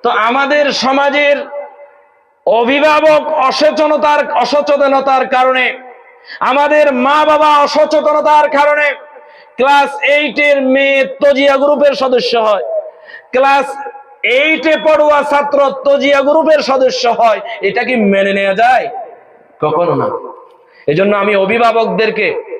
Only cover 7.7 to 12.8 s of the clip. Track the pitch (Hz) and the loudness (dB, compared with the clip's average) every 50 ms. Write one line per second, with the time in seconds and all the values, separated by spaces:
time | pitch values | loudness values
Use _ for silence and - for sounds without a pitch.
7.7 | - 285 311 302 302 302 294 302 302 302 294 311 302 302 302 294 302 277 294 294 | 2 0 0 2 0 0 0 2 0 0 2 4 4 4 2 2 0 0 2 2
8.7 | 294 294 294 285 262 - - - - - - - - - - _ _ - 247 277 | 2 0 0 -2 -4 -6 -12 -20 -20 -20 -20 -20 -20 -20 -20 _ _ -2 2 2
9.7 | 285 285 277 269 277 - - 262 285 294 302 285 202 - 294 294 285 277 262 262 | 4 4 2 0 -4 -4 -2 0 0 0 0 -2 -2 0 2 2 2 2 2 2
10.7 | 262 269 277 277 277 269 262 269 262 - 294 285 277 254 277 285 277 269 269 294 | 2 2 2 2 2 0 0 -2 -2 0 2 2 2 4 2 2 2 2 2 0
11.7 | 294 262 294 285 269 - 262 262 254 240 254 240 220 233 220 214 208 190 - - | 2 2 2 2 2 0 -2 0 0 0 0 0 -2 0 0 0 0 -2 -2 -6
12.7 | - 208 | -6 -6